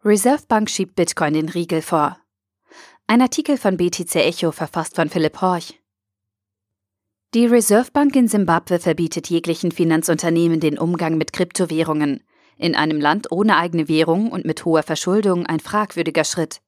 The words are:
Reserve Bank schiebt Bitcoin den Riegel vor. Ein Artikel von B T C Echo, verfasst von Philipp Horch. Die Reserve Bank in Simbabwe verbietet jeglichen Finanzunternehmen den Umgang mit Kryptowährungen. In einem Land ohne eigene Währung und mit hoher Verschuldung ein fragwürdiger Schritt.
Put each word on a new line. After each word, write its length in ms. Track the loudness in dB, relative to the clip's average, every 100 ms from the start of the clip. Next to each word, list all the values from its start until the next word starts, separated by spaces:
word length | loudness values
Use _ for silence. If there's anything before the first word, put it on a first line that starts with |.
| 2
Reserve 380 | 4 4 0 _
Bank 220 | -2 0
schiebt 260 | -4 -4 -2
Bitcoin 380 | -2 0 0
den 160 | 0 -2
Riegel 320 | -6 -2 -4
vor. 360 | 0 0 0 -4 _ _ _ _ _ -20 -20 _ 2
Ein 160 | 4
Artikel 360 | 4 2 -2 0
von 180 | 0 0
B 140 | -2
T 160 | -2 -4
C 160 | 0
Echo, 320 | 0 0 -4
verfasst 420 | -4 -6 -6 -6 -4
von 140 | -2
Philipp 320 | 0 -2 0
Horch. 360 | -2 -2 -8 -20 _ _ _ _ _ _ _ _ _ _ _ _ _ _ _
Die 140 | 0 4
Reserve 440 | 4 4 2 2
Bank 240 | 0 2 4
in 140 | 2
Simbabwe 500 | 2 2 0 0 -2
verbietet 500 | 0 -2 -2 -4 -4
jeglichen 440 | -2 -2 -2 -4
Finanzunternehmen 880 | 0 2 2 0 0 0 2 2 2
den 180 | 0 0
Umgang 380 | -2 -2 -2 -2
mit 160 | -2
Kryptowährungen. 920 | -2 -4 -2 -2 0 0 0 -2 -4 _ _ _ _
In 180 | -2 0
einem 260 | 0 0
Land 280 | 0 0 -2
ohne 280 | 0 2 2
eigene 320 | 2 -2 0
Währung 420 | 2 2 0 -2
und 140 | -4 -6
mit 180 | -4
hoher 200 | 0 0
Verschuldung 640 | 0 -4 0 0 0 -2 -2
ein 140 | -6
fragwürdiger 640 | -4 -4 -4 -4 -2 -2
Schritt. 380 | -2 -4 -6 -8